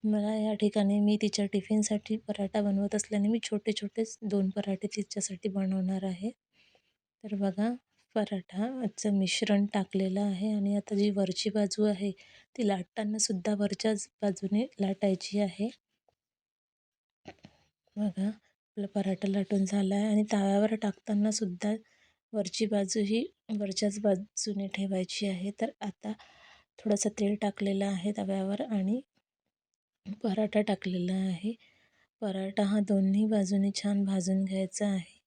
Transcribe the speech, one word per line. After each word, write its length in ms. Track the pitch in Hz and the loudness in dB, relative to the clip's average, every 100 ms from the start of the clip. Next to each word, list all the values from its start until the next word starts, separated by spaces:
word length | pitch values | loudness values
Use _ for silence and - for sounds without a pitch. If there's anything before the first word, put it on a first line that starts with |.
मला 300 | 220 208 208 220 | 2 0 0 0
या 180 | 214 208 | 0 2
ठिकाणी, 420 | 208 214 196 208 | 2 4 4 4
मी 160 | 208 208 | 6 4
तिच्या 240 | 208 - 202 | 2 0 0
टिफिनसाठी 600 | 202 185 214 208 208 - 220 - | 0 2 0 2 -2 -2 -6 -4
पराठा 340 | 208 196 214 | -4 -2 0
बनवत 320 | 202 196 202 | 2 2 0
असल्याने 340 | 214 - 208 202 | -2 0 0 2
मी 100 | 226 | 2
छोटे 280 | - 208 - | 0 -4 -2
छोटेच 420 | 214 202 - 226 - | -4 -4 -4 -4 -4
दोन 240 | 214 202 190 | -2 2 2
पराठे 380 | 196 202 190 208 - | 0 -4 -4 -4 -6
तिच्यासाठी 520 | 202 208 185 190 214 | -6 -4 -6 -4 -4
बनवणार 540 | 190 190 190 185 190 | -2 0 0 0 -2
आहे. 260 | 190 180 208 - _ _ _ _ _ _ _ _ | -4 -4 -6 -8 _ _ _ _ _ _ _ _
तर 100 | 214 202 | -8 -2
बघा, 340 | 196 190 220 247 _ _ _ 226 | -2 0 0 -2 _ _ _ -2
पराठाचं 1000 | 202 196 - 185 226 262 226 - 214 196 | 0 -4 -6 -4 -4 -2 -4 -2 0 2
मिश्रण 480 | 190 - 220 202 202 | 2 0 2 2 2
टाकलेलं 460 | 208 190 196 190 190 | 0 -2 0 0 0
आहे 300 | 202 185 214 | -2 -2 -2
आणि 240 | 208 196 202 | 0 0 0
आता 180 | 202 | 0
जी 160 | 202 208 | 0 2
वरची 380 | 196 190 180 214 | 2 0 0 -2
बाजू 340 | 208 202 - 208 | 0 0 2 2
आहे 240 | 196 202 185 - - _ - | 2 -4 -6 -16 -20 _ -2
ती 100 | 214 | 0
लाटताना 500 | 190 180 - 214 214 | 0 -2 -4 -4 -2
सुद्धा 340 | - 190 196 208 | -2 0 0 0
वरच्याच 520 | 202 190 220 208 - _ | 0 0 0 0 -4 _
बाजूने 440 | 208 190 196 202 262 - | -2 0 0 0 0 -2
लाटायची 600 | 196 196 202 185 - 202 | -2 2 2 0 -2 -2
आहे. 300 | 202 - 214 - _ _ _ _ _ _ _ _ _ _ _ _ _ _ - - - _ _ _ _ - | -2 -2 -6 -6 _ _ _ _ _ _ _ _ _ _ _ _ _ _ -20 -20 -20 _ _ _ _ -4
बघा, 300 | 208 185 196 | -4 -2 -4
आपला 600 | 220 _ _ _ - 196 | -4 _ _ _ -8 -4
पराठा 340 | 202 196 185 196 | -2 -2 -2 0
लाटून 360 | 196 190 202 | -2 0 0
झाला 300 | 190 202 190 202 | 2 2 2 2
आहे 100 | 214 | 2
आणि 160 | 208 214 | 2 2
तव्यावर 420 | 208 196 202 214 214 | 2 4 4 2 2
टाकताना 480 | 208 - - 208 214 | -2 -4 -2 0 2
सुद्धा 420 | 208 208 175 208 220 220 _ _ _ _ | 0 -4 -2 -2 -4 _ _ _ _ _
वरची 340 | 220 180 - 214 | -4 -2 -2 0
बाजू 320 | 208 196 220 | 2 0 0
ही 200 | 202 220 320 _ - | 2 0 -2 _ -8
वरच्याच 460 | 208 202 185 208 208 | -6 -4 0 -2 0
बाजूने 640 | 208 190 202 - - 196 196 | 2 2 0 -8 -6 -4 -4
ठेवायची 520 | 196 196 190 185 - 202 | -4 -2 -2 -2 -2 -4
आहे. 220 | 185 196 202 | -2 -6 -4
तर 100 | 226 - | -6 -4
आता 300 | 208 - 214 214 - - - - _ - | -10 -8 -10 -10 -14 -20 -20 -20 _ -8
थोडंसं 320 | 220 208 208 208 | 0 0 0 0
तेल 140 | 202 208 | 0 0
टाकलेलं 440 | 208 - 196 196 196 | -2 -2 0 0 0
आहे 260 | 190 190 214 | -2 -2 -2
तव्यावर 440 | 196 196 190 208 | -2 -2 -2 -4
आणि 360 | 269 214 190 240 - _ _ _ _ _ _ _ _ _ - 202 | -2 0 0 -2 -4 _ _ _ _ _ _ _ _ _ -12 -6
पराठा 380 | 226 196 214 214 | -2 0 0 2
टाकलेला 500 | 208 196 185 180 180 190 | 0 -2 -2 -2 0 0
आहे. 320 | 190 175 202 233 _ _ _ _ _ _ | -2 -2 -4 -8 _ _ _ _ _ _
पराठा 420 | 214 190 190 202 202 | -6 -4 -4 0 2
हा 140 | 208 202 | 2 2
दोन्ही 380 | 202 190 196 214 | 4 4 4 4
बाजूने 420 | 214 190 202 196 196 | 2 2 2 2 0
छान 280 | 202 202 196 | 0 0 2
भाजून 380 | 196 185 190 | 0 2 0
घ्यायचा 440 | 190 190 190 - 208 | 0 -2 -4 -2 0
आहे. 320 | 190 165 _ | -2 -4 _